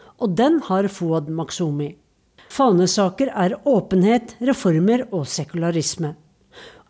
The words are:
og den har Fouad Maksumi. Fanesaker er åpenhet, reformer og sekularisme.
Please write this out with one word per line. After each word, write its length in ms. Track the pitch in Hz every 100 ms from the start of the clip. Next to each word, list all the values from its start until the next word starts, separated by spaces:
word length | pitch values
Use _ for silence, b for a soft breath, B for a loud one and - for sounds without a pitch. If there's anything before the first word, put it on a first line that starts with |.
| b b
og 160 | 226 170
den 160 | 269 320 -
har 240 | 190 196
Fouad 400 | - 170 160 151
Maksumi. 600 | 160 156 - 160 147 147 - _ _ _ _ B
Fanesaker 800 | - 262 180 180 214 190 190 269
er 300 | 208 185 - 285
åpenhet, 680 | 220 - 190 196 240 - -
reformer 640 | 247 247 190 160 196 247 240
og 160 | 180 135
sekularisme. 880 | - 143 170 170 165 - - 151 - _ _ _ B B B